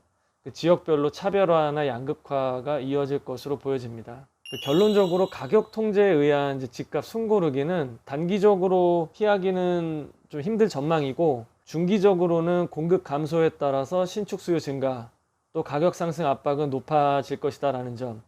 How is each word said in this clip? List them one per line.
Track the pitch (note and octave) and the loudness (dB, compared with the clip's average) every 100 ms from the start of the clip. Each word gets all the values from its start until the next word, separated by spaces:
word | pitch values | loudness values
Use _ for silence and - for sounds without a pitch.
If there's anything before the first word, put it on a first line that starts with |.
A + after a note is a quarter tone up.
| _ _ _ _ | _ _ _ _
그 | C3+ | -18
지역별로 | - D#3+ F3 - D3+ D3 | -2 2 2 4 2 0
차별화나 | - G3 G3 F#3 E3 D3+ D3 C#3+ | -2 -2 2 4 4 2 0 -2
양극화가 | A#2+ C3+ D3+ - C#3 C3 B2+ B2+ D3 | -4 -6 -8 -4 -2 -2 -4 -4 -4
이어질 | C3 C#3+ C#3 C#3 C3+ | -2 -2 -2 -4 -6
것으로 | B2+ C#3 C#3 | -10 -8 -6
보여집니다. | C#3 C3+ A#2+ A#2 A2 B2 C#3 _ - | -4 -4 -6 -12 -16 -18 -20 _ -16
그, | C3 C3+ | -8 0
결론적으로 | D#3 G#3+ G3+ F#3 F3+ F#3 | 4 4 4 2 2 0
가격 | - C3 G#3 G#3+ | -2 0 0 0
통제에 | - A3 G3 G3+ | -2 0 2 4
의한 | D#3+ D3 C#3+ C#3+ C3+ | 4 4 2 0 -4
이제 | B2+ | -8
집값 | - C3 D3+ C3 | -10 -6 -6 -6
숨고르기는 | A3 A3+ G#3+ E3 C3 C#3+ F3+ C3 A#2 - | -6 0 2 2 0 -2 -2 -4 -8 -10
단기적으로 | C#3 F3 G3+ G#3 G3 F#3 F#3 F3 F3 D#3+ | -6 -2 2 4 4 4 4 4 2 -2
피하기는 | - G#3+ G3+ F#3 F#3 F3+ F3 E3 D#3 C#3 - _ | -2 0 2 0 0 0 0 -2 -6 -10 -16 _
좀 | D3+ | -8
힘들 | D3 A3 G#3+ | -4 2 2
전망이고, | C#3+ D3 D#3+ C#3 B2+ E3 B2 A2+ _ - | 2 0 0 0 0 0 0 -6 _ -8
중기적으로는 | D3+ F3+ G#3 G3 F3+ F3 E3+ E3 F3 E3+ | -2 0 4 4 4 2 2 2 0 -2
공급 | - E3 F#3 | -4 0 0
감소에 | - C#3+ D3+ E3 D#3+ | 0 -4 -2 2 0
따라서 | - C#3+ C3+ C3 F3+ F3+ | 0 0 0 0 -2 -2
신축 | G#3+ G3+ F#3+ | -4 -6 -6
수요 | - E3+ | -2 -2
증가, | D3 C3+ C3 B2+ A#2 _ _ _ _ | -2 -4 -4 -4 -10 _ _ _ _
또 | D#3+ | -8
가격 | D#3 C#3+ F3 F3 | -4 0 0 0
상승 | E3+ D#3+ D3+ | -4 -2 -2
압박은 | C3 D3 C#3+ D3 | -2 -2 -2 -2
높아질 | C3 - D3+ C#3+ C#3+ C3 C#3 | -4 0 2 2 0 -2 -6
것이다라는 | C#3+ B2 C#3+ B2+ B2 A#2+ | -6 -2 -4 -4 -6 -8
점. | B2 A2 | -10 -10